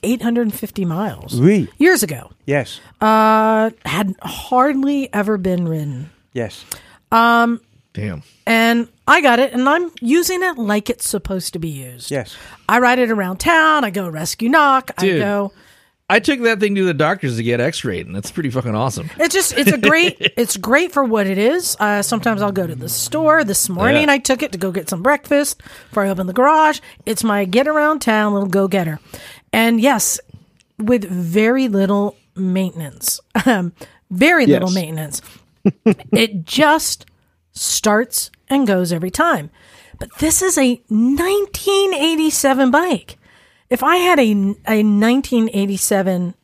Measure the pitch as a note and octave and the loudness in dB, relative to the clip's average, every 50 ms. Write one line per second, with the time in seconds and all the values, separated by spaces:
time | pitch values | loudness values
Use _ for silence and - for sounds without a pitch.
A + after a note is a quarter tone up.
0 | - G3 A#3+ A#3+ - A#3+ A#3 A#3 A#3+ G#3+ G3+ - - G3+ - - F#3+ F3 D#3 F3 | -2 -2 -4 -2 -2 -2 -2 0 -2 -2 -4 -6 -10 -10 -6 -6 -4 -4 -4 -4
1 | G#3 G#3 A#2 - F2 - - A#2+ B2+ F3+ G#3 G3+ C3+ - _ _ C#4+ F4 F#4 - | -4 -6 -8 -10 -12 -6 -2 4 4 4 4 4 0 -2 _ _ 2 4 4 2
2 | - D#3 D3 A#2+ - - - _ _ - C#3 C#3+ A#2+ - - - - - _ _ | 0 -4 -6 -10 -12 -18 -20 _ _ -2 -2 -2 -2 -4 -12 -20 -20 -20 _ _
3 | G3+ A3 A3 A3 A3 A3 A3 A3 A3 A3 A3 A3 A3 A3+ A3 _ _ - C#3+ F3 | 0 2 4 4 4 4 4 2 2 2 2 2 0 -2 -4 _ _ -6 -4 -4
4 | G#3+ F#3+ F#3+ _ - F#3+ - - - - C4 B3 B3+ D4 C#4+ C4+ C4+ C#4 C#4+ C#4 | -2 -4 -4 _ -12 -14 -12 -12 -8 -2 2 2 2 2 2 0 0 0 0 -2
5 | C4+ - - G#3 G#3 G3+ G#3+ G3+ F3+ F#3 F3+ F3+ F3 E3 D#3+ D#3 D3+ D3 C3+ B2 | -4 -2 -2 -4 -2 0 -2 -2 0 -2 -2 0 -2 -2 -4 -4 -6 -6 -8 -10
6 | D3 D#3 _ _ _ _ _ B2+ A#2 G#2 - - - - - - - - - _ | -12 -14 _ _ _ _ _ -8 -8 -8 -10 -16 -16 -16 -16 -16 -16 -20 -20 _
7 | _ _ - A3+ A3+ A#3 A#3 A#3 A#3 A#3 A#3 A3+ _ _ _ _ _ _ _ - | _ _ 2 4 4 6 4 4 4 2 0 -4 _ _ _ _ _ _ _ -8
8 | G#2 G#2 F2+ D2+ - _ _ _ _ - A3+ A3+ A3+ A#3 A#3 A#3 A#3 - _ _ | -6 -6 -6 -8 -12 _ _ _ _ 0 2 2 4 2 2 0 -2 -4 _ _
9 | _ - C#4 F4 D#4 C4+ A#3+ A#3 C4 C4+ - B3 B3+ C#4 D4 E4+ F4+ E4 - - | _ 2 2 4 6 4 4 4 2 0 0 -2 0 2 2 2 0 -4 -8 -8
10 | A#3+ A#3 C#4 E4+ F4 - F#4 F4+ F4+ F#4 E4+ B3+ A#3 G3+ G#3 G#3+ G#3 - A#3+ - | -2 0 2 2 2 0 -2 -2 -2 -2 -2 -4 -4 -2 -2 -2 -2 -4 -6 -6
11 | - - - G3+ - - F#3+ F#3 E3+ - - F3 D#3+ E3 D3 C3+ C3 B2+ B2 B2 | -6 -6 -6 -6 -6 -6 -6 -6 -6 -8 -8 -8 -8 -8 -8 -10 -14 -16 -18 -16
12 | B2 - C#3+ C#3 A2+ - - - - - - - _ - G3 A#3+ B3+ B3 B3 B3+ | -10 -6 -6 -6 -6 -8 -14 -20 -20 -20 -20 -12 _ 0 2 2 4 4 4 2
13 | B3 A3+ A3+ G#3 F#3+ F3+ F#3+ F#3 - - E4+ D#4+ D#4 D#4 D#4 D4+ C4 G#3 F3 G3+ | 2 0 0 -2 -2 -4 -6 -2 0 2 4 4 4 4 4 2 0 -2 -4 -6
14 | F#3+ F3 D#3 D#3 E3+ - - _ A3 A#3+ C#4 D#4+ D4 C#4+ C4+ C4 B3+ - - - | -6 -6 -6 -8 -8 -8 -6 _ -2 0 2 4 4 4 4 2 0 -4 -6 -2
15 | F3+ F#3+ F#3 D#3 G#3 G3+ G#3 G3+ G3+ G3 _ _ _ _ _ _ _ _ _ _ | 0 0 0 0 0 -2 -2 -2 -4 -6 _ _ _ _ _ _ _ _ _ _
16 | _ _ F#3+ G3+ E3+ - C#4 B3+ A#3+ A#3 A3+ G3 G#3 G#3 G3+ G3 F#3+ F3+ E3 C#3 | _ _ 2 2 4 2 -2 2 2 0 0 2 0 0 0 0 0 0 0 0
17 | D#3 D3+ G3 F#3 - C3+ A#2+ A2+ A#2 A#2 A#2+ A#2+ A#2+ D3 E3 - - B2+ F#2+ E2+ | 0 0 0 -2 -4 -4 -4 -2 -2 0 0 0 0 -2 -2 -4 -6 -6 -6 -6
18 | E2+ - E2+ G2 G2+ - - - D#3+ C3+ A2+ C3 A#2+ A#2+ G#2+ G#2+ A#2+ C3+ - - | -8 -8 -10 -10 -10 -10 -8 -6 -6 -4 -4 -4 -4 -2 -2 -2 -2 -2 -4 -6
19 | E3 D#3+ - - G#3 - - G4 F#4 - - - C#4+ D4 D#4 C4+ G#3+ D4+ D4+ D#4+ | -10 -12 -4 -2 -2 0 0 0 -2 0 -2 0 2 2 2 2 2 2 4 4
20 | F4 F4+ - _ - - - - A#3+ - - G3+ F3+ G#3+ A#3+ C#4+ F4 F4 - C#4+ | 2 0 -2 _ -6 -4 -2 -2 -4 -4 -4 -8 -2 0 0 0 0 0 -2 -2
21 | C#4 B3 A3+ G#3+ G3+ F#3+ F#3+ F#3 G#3 A#3 D#4 F4+ F4 - - - G#3+ G#3 G#3 G#3 | 0 0 0 0 0 -2 -2 0 0 2 0 0 -2 -4 -4 -2 -2 -2 0 -2
22 | G3 - A#3+ A3 - A#3 A3 G3 G#3 G3+ G3 G3 F#3 D#3+ - - B2 A#2+ - - | -2 -2 -4 -2 -2 -2 -2 0 -2 -2 -2 -2 -4 -4 -6 -10 -8 -8 -6 -6
23 | - - - D4+ D#4+ D4+ D4+ D#4+ D4+ G3+ G3 - - - F#3 F3 G3 A#3+ C#4+ D4 | -6 -4 -4 0 2 4 4 4 2 0 -2 -2 -2 -4 -2 0 0 2 2 2
24 | D4+ D4 C#4 C#4 C#4 - C4 B3 D4+ - F#3+ F3+ F#3+ F#3+ E3+ G3 D#3 - - D#3+ | 2 2 0 0 0 -2 -2 -2 -2 -6 -6 -6 -6 -4 -4 -6 -6 -6 -8 -2
25 | F3+ B3+ D4 C#4 - - C#4+ C#4+ D4 C#4+ - _ - - - - - _ - G#3+ | 0 0 0 0 0 0 0 0 0 0 -6 _ -16 -20 -20 -20 -20 _ -4 -2
26 | G3 G3 G3 F3 F#3+ F3+ F3+ A3+ B3+ C#4+ D#4 D#4 D#4 D4+ D4+ - - - - _ | -2 -2 -2 -4 -4 -4 0 2 4 4 4 4 4 2 2 -2 -8 -20 -20 _
27 | - - A3 - - A3 G#3 G3+ G3+ F#3 F3+ A#3+ C#4 D4 D4+ D4+ D4 D4+ D#4 D4 | -8 -6 -6 -2 -2 -2 0 0 -2 0 0 0 2 2 2 2 2 2 0 0
28 | - - A3 G#3+ G#3+ G#3 G#3 G3+ G3+ G3 F3 G3 G3 F#3+ F#3+ G3 F3 E3 D3+ D3+ | 0 0 2 2 2 0 0 0 -2 0 0 0 0 0 0 -2 -2 -2 -6 -8
29 | _ - - - - - - - _ _ - A3 A3+ A#3 A#3 A3+ G#3+ C#4 C4+ G#3+ | _ -20 -20 -20 -20 -20 -20 -20 _ _ 0 2 2 2 2 4 4 4 2 2
30 | - - - - - _ - - _ _ _ _ _ _ _ - G#3+ G#3 B3 A#3+ | 0 -4 -4 -6 -10 _ -20 -20 _ _ _ _ _ _ _ -8 0 0 0 0
31 | G3 F3 F#3 F3+ F3 E3 E3+ G#3+ G#3+ A3+ B3 C4+ C4 B3 G3+ G3 G3 F#3+ G3+ G3+ | 0 -4 -6 -4 -4 0 0 2 2 2 2 2 0 0 0 0 2 2 2 0
32 | G3+ G3+ - _ _ _ _ F#3 F#3+ F#3 F3+ F#3+ F#3+ F3+ - E3 D#3 C#3+ A#2+ A#2 | 0 -2 -6 _ _ _ _ -6 -4 -2 0 -2 -2 -4 -6 -10 -14 -14 -14 -8
33 | - - - - _ _ _ A3+ - C4+ A#3+ G3 F3+ F3 - _ - - _ _ | -6 -6 -6 -6 _ _ _ 0 2 2 2 2 0 -4 -8 _ -20 -20 _ _
34 | _ _ F#3+ F3+ C4 D#4 F4 E4 B3+ C#3+ C#3+ - F3+ F#3 F#3 F#3+ E3+ D#3 D#3+ D#3 | _ _ 0 2 4 4 4 4 4 4 4 2 2 -2 -2 -4 -4 -6 -8 -10
35 | D#3 D3 D3 - - - - - _ _ _ _ _ G3+ - _ _ A3+ G#3 - | -10 -8 -10 -12 -14 -14 -20 -20 _ _ _ _ _ -2 -2 _ _ 0 0 0
36 | - - - A3 A3+ A3 G#3 F#3 D#3+ - - - D4+ D4 D4+ D#4+ - - - - | -2 -4 0 0 0 0 -2 -8 -8 -6 0 2 4 4 4 2 0 -4 -8 -8
37 | - _ _ _ _ _ _ _ _ _ _ - - - - - - A3 G#3 G#3+ | -12 _ _ _ _ _ _ _ _ _ _ -8 -6 -4 -4 -2 0 2 2 2
38 | B3+ B3+ - - - - _ _ _ _ C#4 C#4 C4+ G#3+ G3 F#3 F3+ E3+ F3 E3 | 0 -2 -4 -8 -8 -8 _ _ _ _ 0 0 2 2 0 0 0 -2 -2 -4
39 | E3 F#3 F3+ - D#4 E4+ D#4 D#3+ D3 D3+ _ _ _ - - - - - - - | -6 -6 -2 -2 0 0 0 -2 -4 -10 _ _ _ -20 -20 -20 -20 -20 -14 -14
40 | - - - - - D#4 D#4+ - F#4+ F#4+ E4+ D#4+ C4+ B3+ B3 A#3 _ _ G#3+ G#3+ | -14 -14 -8 -4 -2 0 0 0 0 0 2 2 2 2 0 -2 _ _ 0 0
41 | A#3 B3 C#4 C#4+ E4+ F#4 G4 G#4 G4+ G4 - - - G4 G4+ G4 G4 F#4+ F#4+ D4 | 2 2 2 0 0 0 0 0 -2 -4 -8 -6 -2 0 2 2 2 0 0 0
42 | C#4+ E4 E4 D#4 D#4+ D#4 - - - C#4 C4 B3+ C4+ B3+ B3 D4 F4 F#4 D4 F#3 | 0 0 0 2 0 0 0 0 0 2 2 2 2 2 4 2 2 2 -2 -4
43 | - - - _ _ _ _ _ _ _ _ _ _ _ B3 B3 B3+ D4 E4+ F4+ | -6 -12 -20 _ _ _ _ _ _ _ _ _ _ _ -4 -2 2 2 2 2
44 | F4 F4 F4+ D4 C4 G#3+ G#3+ G3+ G3 G3 G#3 - - - A3 G#3+ G#3+ G#3+ G#3 G3+ | 4 2 4 4 4 4 2 2 0 0 -2 -4 -4 -2 0 2 4 4 4 4
45 | G#3+ A3+ B3 C4+ C4+ - B3+ A#3 A3 A3+ - G3+ G3 G3 G3 F#3 - - G#3 G3 | 4 2 2 0 0 0 0 0 0 0 0 -2 -2 -2 -2 -4 -2 0 0 0
46 | F#3+ F#3 F#3 F3+ F3+ F3 F#3 _ | 0 0 0 -2 -4 -6 -8 _